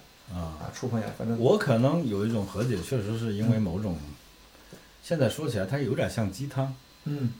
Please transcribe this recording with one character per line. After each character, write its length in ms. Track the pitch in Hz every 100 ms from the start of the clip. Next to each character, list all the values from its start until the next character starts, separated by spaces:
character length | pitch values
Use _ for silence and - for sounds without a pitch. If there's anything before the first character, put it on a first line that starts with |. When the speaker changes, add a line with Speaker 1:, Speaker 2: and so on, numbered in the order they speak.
| - - -
Speaker 1:
啊。 240 | 87 82 76
Speaker 2:
啊， 120 | 82
触 140 | - 127
碰 120 | 113
一 40 |
下， 60 | 104 -
反 120 | 113
正 100 | 117
Speaker 1:
我 180 | 117 208
可 220 | - 117
能 260 | 131 170 139
有 180 | 98 110
一 60 |
种 120 | 117
和 200 | 95 92
解， 180 | 123 101
确 180 | 82 131
实 200 | 101 113
是 160 | 117 101
因 160 | 113
为 80 | 113
某 200 | 98 90
种， 160 | 107 82
Speaker 2:
嗯。 140 | 73 73 - - - - - - - -
Speaker 1:
现 160 | - 165
在 100 | 120
说 180 | - 151
起 120 | 110
来 80 | 95
它 100 | 139
有 160 | 139
点 160 | 123 101
像 220 | - 104
鸡 160 | 90 139
汤。 260 | 135 135 131 - - 151
Speaker 2:
嗯。 280 | 143 123